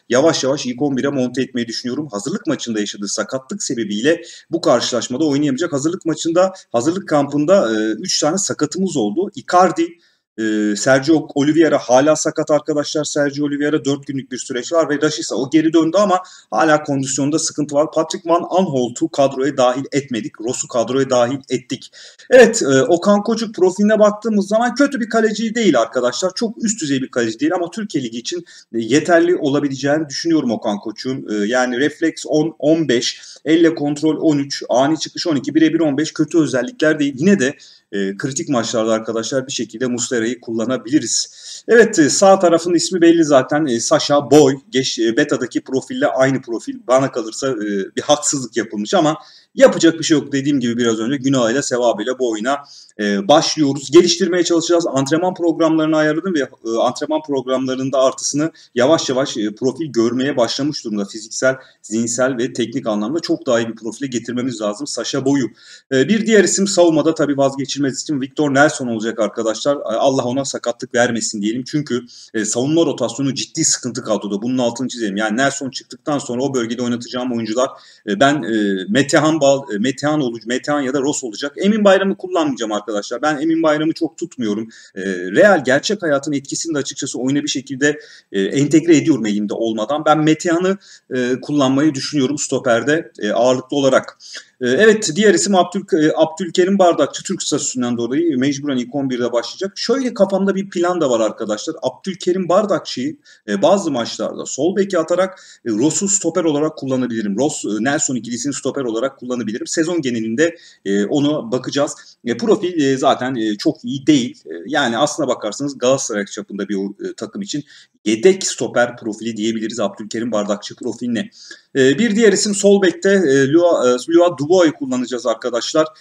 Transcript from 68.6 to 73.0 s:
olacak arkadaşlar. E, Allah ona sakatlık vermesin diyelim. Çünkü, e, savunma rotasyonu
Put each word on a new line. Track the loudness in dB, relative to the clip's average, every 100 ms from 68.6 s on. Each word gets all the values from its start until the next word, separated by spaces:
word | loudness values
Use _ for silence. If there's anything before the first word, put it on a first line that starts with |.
| 2 2 -4
olacak | -4 -4 -2
arkadaşlar. | -2 -2 -4 -2 -2 -2
E, |
Allah | -2 0 2 2
ona | 0 -2 -4
sakatlık | -6 -6 -6 -4 0
vermesin | 0 0 -4 -4
diyelim. | -2 -4 -4
Çünkü, | -4 -2 -4 -6 -16 -10
e, | -6 -4
savunma | -2 0 2 2
rotasyonu | 0